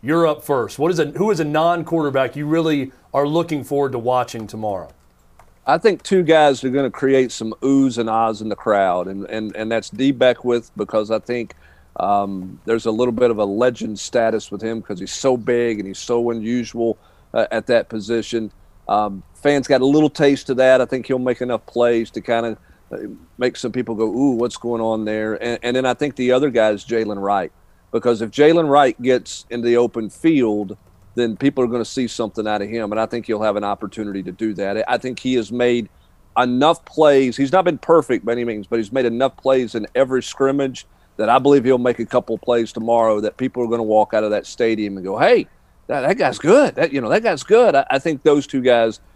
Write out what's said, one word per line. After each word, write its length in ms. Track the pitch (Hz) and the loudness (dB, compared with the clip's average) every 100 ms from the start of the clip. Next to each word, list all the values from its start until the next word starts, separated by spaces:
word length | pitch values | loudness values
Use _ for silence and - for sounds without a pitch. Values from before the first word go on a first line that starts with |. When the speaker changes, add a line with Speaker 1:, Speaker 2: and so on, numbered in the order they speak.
Speaker 1:
you're 240 | 120 165 165 | 0 2 2
up 160 | 151 | 0
first. 360 | - 139 107 - | -2 -2 -2 -2
What 120 | 156 | -2
is 80 | 170 | 0
a, 60 | - | -2
who 260 | - 208 | 0 -2
is 80 | 180 | 0
a 60 | 151 | 0
non-quarterback 880 | 151 165 170 165 165 147 131 131 147 | 2 2 0 -2 -2 0 0 -2 -2
you 100 | 147 | -2
really 460 | 165 160 147 135 _ _ | 0 2 0 -2 _ _
are 140 | 135 143 | -2 0
looking 360 | 160 165 151 | 0 -2 -4
forward 280 | 120 139 139 | -2 -2 -2
to 80 | 120 | -2
watching 480 | 117 127 120 117 107 | 0 0 -2 -8 -12
tomorrow? 420 | 110 107 95 78 _ _ _ _ _ - _ - | -8 -6 -6 -10 _ _ _ _ _ -20 _ -2
Speaker 2:
I 120 | 165 | 2
think 260 | 220 180 | 2 2
two 200 | - 190 | 0 0
guys 400 | 160 160 151 131 | 6 6 6 4
are 60 | 131 | -2
gonna 220 | 131 131 | -2 -2
create 400 | - 135 135 127 | -2 2 4 2
some 220 | - 113 107 | -2 -10 -4
oohs 360 | 135 139 135 117 | 2 4 2 0
and 120 | 113 | -2
ahs 320 | 110 117 107 | 0 0 -2
in 80 | 107 | -6
the 60 | 104 | -6
crowd, 520 | - 101 95 90 90 | 0 2 4 0 -4
and, 180 | 98 104 | -8 -8
and, 280 | 110 110 | -8 -8
and 160 | 95 110 | -6 -4
that's 200 | 113 - | -4 -4
D 220 | 104 135 | -2 0
Beckwith, 600 | 127 127 120 123 120 - - | 4 2 2 0 -2 -4 -10
because 340 | 101 110 107 | -4 -2 -2
I 80 | 110 | -4
think, 360 | - 120 110 - - _ _ - | -4 -6 -6 -14 -20 _ _ -6
um, 640 | 95 101 101 98 92 - | 0 0 0 -6 -10 -14
there's 220 | - 113 117 | -4 -2 -2
a 60 | |
little 200 | 110 123 | 0 0
bit 200 | 117 123 | 2 0
of 80 | 107 | 2
a 40 | |
legend 560 | 104 101 127 120 220 104 | -2 2 0 0 -10 -10
status 500 | - 123 113 110 - | -4 0 0 -2 -6
with 120 | 101 | -10
him 200 | 113 113 | -8 -8
'cause 180 | - 92 | -8 -10
he's 120 | 95 | -10
so 240 | - 135 127 | -2 0 0
big 440 | 110 120 120 107 | 0 0 0 -2
and 80 | 98 | -6
he's 120 | 98 | -12
so 300 | - 120 120 | -4 -2 0
unusual, 680 | 117 110 123 113 117 117 107 _ _ _ | -4 -4 -4 -4 -2 -2 -2 _ _ _
uh, 140 | 117 107 | -2 -2
at 160 | 113 - | -4 0
that 220 | 117 - | 0 0
position. 640 | 110 101 117 107 117 107 _ - _ - | -10 -4 -4 -4 -6 -6 _ -20 _ -2
Um, 360 | 104 104 98 - | -2 -2 -6 -16
fans 340 | - 143 147 127 | -4 0 0 2
got 140 | 135 | 2
a 40 | 131 | 4
little 240 | 147 151 | 4 2
taste 400 | - 143 139 - | 2 2 2 -2
of 60 | 127 | 2
that. 220 | 131 131 | 4 4
I 60 | 123 | 2
think 220 | - 113 | -4 -4
he'll 120 | 131 | -2
make 220 | 127 120 | -2 -2
enough 240 | 123 117 - | -2 -6 -6
plays 460 | 120 120 117 110 | 0 2 2 -2
to 100 | 117 | -8
kinda, 360 | 98 117 117 107 _ _ _ | -4 -2 -2 -8 _ _ _
uh, 80 | - 107 - - - | -12 -12 -16 -20 -4
make 200 | 123 120 | -4 -2
some 160 | 120 | -6
people 200 | 127 113 | -6 -6
go, 120 | 107 110 | -2 -2
"Ooh, 300 | 110 139 120 | 0 0 0
what's 180 | 120 - | -2 -4
going 260 | 120 117 | -6 -2
on 220 | 113 110 | -2 -2
there?" 300 | 107 107 110 110 | -4 -4 -4 -4
And, 160 | 120 117 | -4 -4
and 120 | 120 127 | -2 -2
then 100 | 131 | -2
I 100 | 120 | -2
think 200 | 147 - | -4 -2
the 160 | 123 | 0
other 180 | 127 147 | 2 2
guy 200 | 117 107 | 2 0
is 160 | 104 - | 0 -4
Jaylen 360 | 117 107 101 | -4 -4 -6
Wright, 300 | 98 101 85 _ _ _ _ | -2 -2 -4 _ _ _ _
because 300 | 120 123 113 | -2 0 0
if 100 | 110 | -2
Jaylen 380 | 117 147 170 156 | 4 4 6 4
Wright 300 | 143 135 - | 4 4 2
gets 440 | 123 127 - - - | 0 0 0 -18 -10
into 180 | 120 117 | -4 2
the 80 | 120 | 2
open 340 | 120 120 107 | 2 -2 -10
field, 680 | - 160 151 117 104 98 101 _ _ - - | -2 2 2 2 0 -4 -10 _ _ -12 -4
then 200 | 120 104 | -2 0
people 280 | 139 135 | -2 0
are 40 | 123 | -2
gonna 160 | 120 | -2
see 240 | 110 - 120 | -6 -4 -6
something 400 | - 113 - 107 | -4 -6 -4 -4
out 140 | 104 | -4
of 80 | 101 | -4
him, 220 | 117 107 | -6 -4
and 100 | 107 | -4
I 60 | 110 | -4
think 180 | 120 107 | -6 -4
he'll 160 | 107 | -2
have 140 | 107 104 | 0 -2
an 80 | |
opportunity 580 | 101 101 104 - 104 98 | -4 -6 -8 -10 -8 -8
to 100 | 90 | -10
do 220 | 87 113 | -6 -6
that. 320 | 92 98 104 - | -4 -4 -4 -2
I 120 | 123 | -4
think 180 | 127 120 | -4 -8
he 160 | 131 | -2
has 180 | 127 104 | -2 -2
made 380 | 120 123 120 110 _ _ _ _ - | 0 0 0 -4 _ _ _ _ -2
enough 480 | 123 123 147 170 - | 0 2 2 2 -4
plays. 500 | - 151 139 131 117 | 2 6 6 2 0
He's 160 | 139 | 2
not 140 | 180 175 | 2 2
been 140 | 147 | -2
perfect 440 | - 165 - 117 | 2 2 4 -2
by 100 | 107 | -2
any 120 | 120 120 | -4 -4
means, 220 | 107 98 | -6 -4
but 100 | 117 | -4
he's 140 | 104 | -2
made 140 | 131 123 | 0 0
enough 300 | 117 131 - | 0 -2 -2
plays 380 | 135 131 117 | 0 0 0
in 140 | 117 104 123 | -6 -4 0
every 260 | 131 131 | 0 0
scrimmage 640 | - - 135 139 135 127 - _ _ - | -4 -2 0 2 -2 -6 -20 _ _ -6
that 100 | 107 | 2
I 120 | 127 | 4
believe 260 | 131 143 120 | 6 4 4
he'll 140 | 127 | 2
make 180 | 123 120 | 2 -2
a 80 | 113 | 0
couple 320 | 127 - 110 | -2 -2 -6
plays 340 | - 120 117 | 0 0 0
tomorrow 480 | - 113 117 113 107 | -6 0 2 2 2
that 160 | 104 - | -2 -4
people 260 | 131 127 | -6 -4
are 40 | 120 | -4
gonna 140 | 117 | -2
walk 320 | 110 107 104 | 2 2 2
out 100 | 110 | 0
of 60 | 107 | 0
that 160 | 104 - | -4 -6
stadium 500 | - 117 110 104 98 | -2 -2 0 -4 -6
and 80 | |
go, 140 | 92 104 | -8 0
"Hey, 300 | 170 240 - _ _ _ - | 2 2 0 _ _ _ -8
that, 140 | 139 | -4
that 160 | 135 214 | -2 0
guy's 180 | 147 117 | -2 0
good. 380 | 147 240 247 - | 4 4 4 0
That, 180 | 160 | -2
you 80 | 139 | -2
know, 80 | 110 | 0
that 140 | 180 | 0
guy's 180 | 226 156 | 0 -4
good." 340 | - 220 233 139 | 2 4 6 4
I, 100 | 135 | 2
I 80 | 135 | -2
think 240 | 165 143 | -2 0
those 240 | 156 147 135 | 2 2 2
two 160 | 135 | 0
guys 380 | 127 120 113 110 - | 4 4 4 -2 -16